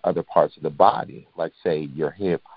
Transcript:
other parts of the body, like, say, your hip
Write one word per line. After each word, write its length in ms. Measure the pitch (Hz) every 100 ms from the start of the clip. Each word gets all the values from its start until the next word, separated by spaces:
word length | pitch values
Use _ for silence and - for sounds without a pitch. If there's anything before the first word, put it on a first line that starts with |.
other 180 | 90 85
parts 340 | - - 73 -
of 60 |
the 80 | 78
body, 560 | 71 101 - 67 - _ -
like, 160 | 82 _
say, 260 | 90 78 73
your 160 | 69 73
hip 320 | - 95 82 _